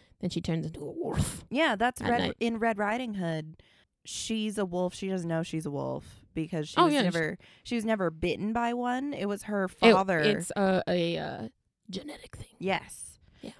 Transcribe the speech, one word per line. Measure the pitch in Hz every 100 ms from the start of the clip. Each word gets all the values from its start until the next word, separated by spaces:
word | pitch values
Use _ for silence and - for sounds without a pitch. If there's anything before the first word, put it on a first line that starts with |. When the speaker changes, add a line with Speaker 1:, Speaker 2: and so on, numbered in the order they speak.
| _ _
Speaker 1:
then | 180
she | 170
turns | 175 165 156
into | 160
a | 147
wolf | 330 349 - - - -
Speaker 2:
Yeah, | 254 320 202
that's | 240 -
Speaker 1:
at | -
Speaker 2:
Red, | 240
Speaker 1:
night. | - -
Speaker 2:
in | 233 226
Red | 226 202
Riding | 208 233 247
Hood. | 202 170 160 156 160 - _ _ _
She's | - - - 220 214 208
a |
wolf. | 190 175 180
She | - 190
doesn't | 185 170
know | 165
she's | 170 160 156
a |
wolf, | 143 135 135 - - -
because | - 156 165 151
she | -
Speaker 1:
Oh, | 339
Speaker 2:
was |
Speaker 1:
yeah, | 294
she |
Speaker 2:
never, | 185 165 156 180 - -
she | - 233
was |
never | 220 220 175
bitten | 160 175 131 208
by | 226 233
one. | 240 240 247 285
It | 285 202
was | 202
her | - 208 185 -
Speaker 1:
It, | 233
Speaker 2:
father. | 190 190 170
Speaker 1:
it's | 208 208 170 208
a, | 196 185 -
a, | 175 170 165
uh, | 156 - 226 - _ _ -
genetic | 185 294 - - -
thing. | - _
Speaker 2:
Yes. | 185 185 - - - - - -
Speaker 1:
Yeah. | - -